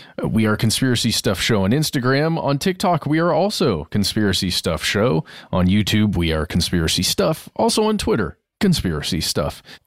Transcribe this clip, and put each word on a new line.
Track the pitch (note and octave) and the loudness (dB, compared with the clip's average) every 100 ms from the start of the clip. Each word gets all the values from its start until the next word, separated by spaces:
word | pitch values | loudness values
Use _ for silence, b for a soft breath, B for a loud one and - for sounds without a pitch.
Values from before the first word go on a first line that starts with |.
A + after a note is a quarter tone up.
| B B | B B
We | - A2 | -4 0
are | G#2+ G#2 | 2 2
Conspiracy | A2+ - C3 A#2 A#2 | 0 0 0 0 0
Stuff | F#2+ A#2+ F#2+ | 0 -2 -2
Show | - G#2+ | 0 2
on | F#2+ | 2
Instagram. | C#3 D3+ C#3+ B2 C3+ D#3+ E3 | 0 0 -2 0 2 0 0
On | C#3 C#3 | -2 -2
TikTok, | G3 F#3 G3 E3 C#3 | -2 -2 0 0 0
we | D#3 | 0
are | F3 | 2
also | D3+ G3 - D#3 E2 | 2 0 0 0 0
Conspiracy | C#2+ G#2+ F#2+ A2+ G#2 F#2 F#2 | -2 -2 0 2 2 2 0
Stuff | - F#2 D#2+ | -2 -2 -2
Show. | - G2+ A#2+ D#3+ - B B | -2 0 2 0 -4 B B
On | F#2 F2+ | 0 2
YouTube, | G#2 G2 A2 G#2+ | 2 2 2 2
we | F2+ E2 | 2 0
are | D#2+ | 0
Conspiracy | D#2 F#2 - F2 D#2+ - | -2 -2 0 0 0 0
Stuff. | F#2 - F#3+ D#3+ - - | -2 0 0 -2 -6 -2
Also | A3+ A3 | 0 2
on | G#3+ G#3+ | 0 0
Twitter, | - E3 D#2+ - _ - | 0 0 -2 -6 _ -2
Conspiracy | G3 E3 F#2+ D2+ - E2+ | 0 2 0 -4 -2 -2
Stuff. | - - C#2+ - - B | -2 -2 -4 -6 -16 B